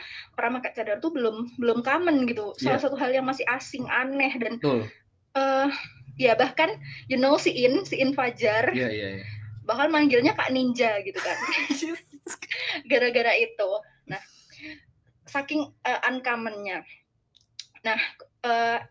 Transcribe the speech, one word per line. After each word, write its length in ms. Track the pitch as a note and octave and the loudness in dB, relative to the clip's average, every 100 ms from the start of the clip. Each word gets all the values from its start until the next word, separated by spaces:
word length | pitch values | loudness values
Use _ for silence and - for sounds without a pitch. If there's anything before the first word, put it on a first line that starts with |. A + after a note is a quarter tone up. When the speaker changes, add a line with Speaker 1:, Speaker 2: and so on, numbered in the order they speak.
| - - - - | -10 -16 -12 -6
Speaker 1:
orang 240 | A#3 B3 | -4 -4
pakai 160 | - - | -6 -6
cadar 240 | A3+ G#3 | -4 -4
tuh 80 | D#4+ | -2
belum, 480 | D#4 A3+ A3 A#3+ - | 0 -2 -2 -8 -2
belum 240 | A#3 A3+ | 0 0
common 480 | B3 D4+ F4 C#4+ A#3+ | 0 2 4 2 2
gitu. 240 | A3 G#3 - | -2 -6 -2
Salah 160 | B3+ C4+ | 0 2
Speaker 2:
Iya. 80 | |
Speaker 1:
satu 160 | C4+ C4+ | 0 0
hal 160 | B3+ C4 | 0 2
yang 80 | |
masih 240 | B3+ C4+ - | 0 -2 -2
asing, 400 | B3+ - C4+ A#3+ | -4 -6 -10 -4
aneh, 480 | A#3+ C4 C#4 C4+ C4+ | -2 0 0 -2 -2
dan, 240 | A3 A#3 | -6 0
Speaker 2:
Betul. 320 | D3 A#2+ G#2+ - _ _ _ | 2 2 0 -10 _ _ _
Speaker 1:
eh, 360 | C4+ C4+ C4+ C#4 C#4 - - - - | 0 2 4 2 0 -8 -18 -14 2
ya 160 | B3 | 4
bahkan, 420 | A3+ C4 - D#4+ A4 - - - | 6 4 2 0 0 -10 -14 -2
you 100 | B3+ | 2
know, 220 | C4+ D4+ | 4 4
si 140 | E4 | 2
In, 320 | - B3 D4+ F#4+ | 2 4 2 0
si 100 | - | 0
In 160 | C4 | 2
Fajar, 600 | C#4+ B3 - - A3 B3+ | 2 -2 0 2 2 0
Speaker 2:
Iya, 180 | B2+ B2 | 0 -2
iya, 180 | G#2+ G2 G2 | -2 -6 -8
iya. 100 | - - - - | -10 -14 -14 -8
Speaker 1:
bahkan 240 | - A#3+ D4+ | -4 0 2
manggilnya 460 | D#4 D4 B3 C#4 | 4 6 6 4
Kak 160 | A4 - | 2 0
Ninja 500 | C4 B3+ A#3+ A#3 G#3 | 0 0 2 0 0
gitu 160 | G3 F#3 | -4 -6
kan. 220 | F3+ E3 | -4 -4
Speaker 2:
<laughs> 320 | - E4 C#4+ | -2 -2 -2
Yes. 320 | C#4 D#4+ E4+ - C#4+ - - - - - D#4+ | -2 -4 -6 -10 -10 -6 -6 -8 -8 -6 -6
Speaker 1:
Gara-gara 480 | B3+ B3 B3 A#3+ A#3 A3 | 0 2 4 4 4 2
itu. 340 | A3+ - G3 D#4+ - _ - | 0 0 -2 -2 -6 _ -12
Nah, 140 | - - - - - D#4 D4+ _ _ _ _ | -12 -12 -20 -20 -20 -18 -18 _ _ _ _
saking, 380 | - C#4 C#4 D4+ C#4+ - | -8 -6 -2 -4 -4 -6
eh, 200 | B3+ A#3 A#3 | -4 0 -2
uncommon-nya. 800 | B3+ B3+ A#3 A3+ G#3 G3+ F3 - - _ _ _ _ _ - - - | -2 -2 -4 -4 -8 -8 -8 -10 -20 _ _ _ _ _ -20 -20 -8
Nah, 180 | A3+ A3 - - - _ | -4 -2 -4 -8 -20 _
eh, 380 | A#3+ A#3 A#3 A#3 - | 0 2 2 0 -2